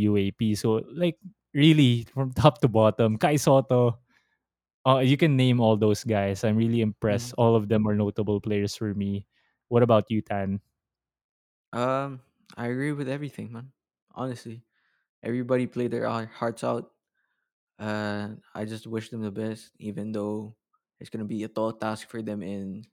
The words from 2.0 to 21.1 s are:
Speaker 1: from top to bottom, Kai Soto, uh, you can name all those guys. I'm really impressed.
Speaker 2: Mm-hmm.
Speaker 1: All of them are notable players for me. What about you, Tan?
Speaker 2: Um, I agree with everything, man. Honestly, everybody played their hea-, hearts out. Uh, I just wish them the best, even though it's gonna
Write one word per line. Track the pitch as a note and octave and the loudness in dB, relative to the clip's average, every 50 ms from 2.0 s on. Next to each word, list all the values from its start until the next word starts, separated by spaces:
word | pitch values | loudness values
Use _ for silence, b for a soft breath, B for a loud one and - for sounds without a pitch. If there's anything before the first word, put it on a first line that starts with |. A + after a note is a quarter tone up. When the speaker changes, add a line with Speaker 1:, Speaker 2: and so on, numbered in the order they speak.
| A2+ - - | -2 -6 -6
Speaker 1:
from | C3 C3+ B2+ B2+ | -4 -4 -4 0
top | - A#2+ D3 C#3+ - | 4 4 4 4 4
to | - | 0
bottom, | A#2+ G#2 A2 A2 G#2+ - - A#2 A2 A2 | 2 4 4 4 4 4 2 0 0 0
Kai | G#2+ F3+ D3+ D3+ | 2 0 2 2
Soto, | C#3 - D3+ C3+ C3+ C3 - B2+ B2 B2 A#2+ A2 - _ _ _ _ _ _ _ _ _ _ _ _ _ _ _ _ - | 2 4 4 4 4 4 4 2 2 2 2 0 -4 _ _ _ _ _ _ _ _ _ _ _ _ _ _ _ _ 2
uh, | C3 C3+ C3 | 2 4 4
you | C3+ B2+ C#3+ | 4 2 4
can | C3+ F3 D#3 C#3 | 4 4 4 4
name | B2+ B2+ B2+ B2 B2 | 4 4 4 4 4
all | A#2 A2 A2 | 4 4 4
those | G#2 A2 G#2+ G#2 - - | 4 4 2 2 0 0
guys. | A2 A2 G2+ G2 G2 G2 - - | -2 0 0 0 -2 -2 -2 0
I'm | A2 G#2+ | 0 2
really | A2+ A2+ A2+ A#2 A#2 | 2 2 2 2 2
impressed. | A2 G#2+ G#2 - - G#2+ G2+ G2+ A#2+ A#2+ - | 0 0 -2 -2 -2 -2 0 -2 -4 -4 0
Speaker 2:
Mm-hmm. | - | 2
Speaker 1:
All | A#2 A#2 A2+ | 4 4 4
of | A2 G#2 G#2 | 4 2 2
them | A2+ G#2+ G#2+ | 0 2 2
are | G#2+ G#2 | 2 0
notable | G#2 G#2 G2+ - - G#2 G#2+ G#2 G2+ | 0 0 -2 -2 -4 -2 -2 -2 -2
players | - G#2+ G#2 G#2 G2+ G2+ - | -2 -2 -2 -2 -2 -2 -4
for | - A2+ G#2 G2 | -6 -6 -6 -4
me. | G2+ G2 G2 G2 G2+ - _ _ _ _ _ _ _ _ - | -4 -4 -4 -4 -6 -8 _ _ _ _ _ _ _ _ 0
What | A#2+ A#2 B2 | 2 4 6
about | A#2+ A2+ G#2+ - - | 6 6 4 4 2
you, | A2 G#2+ | -2 -4
Tan? | - - G#2 G2+ G2 F#2+ G2 G2 _ _ _ _ _ _ _ _ _ _ _ _ _ _ _ _ _ _ _ _ _ - - | -2 -4 -4 -4 -4 -4 -4 -6 _ _ _ _ _ _ _ _ _ _ _ _ _ _ _ _ _ _ _ _ _ -10 -6
Speaker 2:
Um, | A#2 B2 C3 C3 C3+ C#3 C#3 C3+ B2+ _ _ _ _ _ - - | -4 -2 -2 -2 -2 -4 -6 -10 -14 _ _ _ _ _ -20 -12
I | - A#2+ | -8 -6
agree | A#2+ B2 C3 C#3 D3+ | -6 -4 -4 -4 -4
with | D3 C#3+ C#3 | -4 -4 -6
everything, | C3 C3+ C#3+ D3 C3+ - - A2 A2 | -6 -6 -8 -8 -10 -10 -12 -14 -12
man. | A#2 A2+ C3 C3+ _ _ _ _ _ _ _ _ - | -14 -16 -18 -18 _ _ _ _ _ _ _ _ -12
Honestly, | - B2+ C3 B2 A#2+ - A#2 A2+ A#2+ - _ _ _ _ _ _ _ _ _ _ _ - | -10 -8 -8 -8 -10 -12 -16 -16 -18 -20 _ _ _ _ _ _ _ _ _ _ _ -8
everybody | A2 A#2+ B2+ B2 A#2+ C3 B2+ B2 | -6 -4 -4 -2 0 0 0 0
played | A#2+ - B2 B2 A#2 | -2 -4 -4 -4 -2
their | A#2 A#2 A#2 A#2 | -2 -2 -4 -2
hea-, | A#2 A2+ A2 A2+ | -4 -4 -6 -8
hearts | - - A#2+ A#2 A2+ - B2 | -8 -6 -6 -6 -6 -4 -4
out. | B2 A#2 A#2 - - _ _ _ _ _ _ _ _ _ _ _ _ _ _ _ _ _ - | -4 -4 -4 -6 -10 _ _ _ _ _ _ _ _ _ _ _ _ _ _ _ _ _ -10
Uh, | G#2+ G#2+ G#2+ G#2+ G#2+ G#2 G#2 G#2 G#2 G#2 G#2+ - _ _ - | -8 -6 -6 -4 -4 -4 -6 -6 -8 -10 -12 -16 _ _ -12
I | G2 G#2+ | -10 -10
just | G#2+ A2 A2 - | -10 -10 -12 -12
wish | A2+ A2+ A2 A2 - | -8 -8 -8 -8 -8
them | A#2+ A2 | -10 -8
the | A2 G#2 | -8 -8
best, | G2 A2 A2 A2 G#2+ - - _ _ - | -8 -8 -8 -8 -8 -10 -16 _ _ -14
even | - G#2 G2 - G#2 A2 | -12 -10 -8 -8 -8 -6
though | G#2+ G#2 G2+ G#2 G#2+ G#2+ G#2 A2 A2 _ _ _ _ _ _ _ _ - | -6 -6 -4 -4 -6 -8 -10 -12 -18 _ _ _ _ _ _ _ _ -20
it's | B2 | -20
gonna | - | -14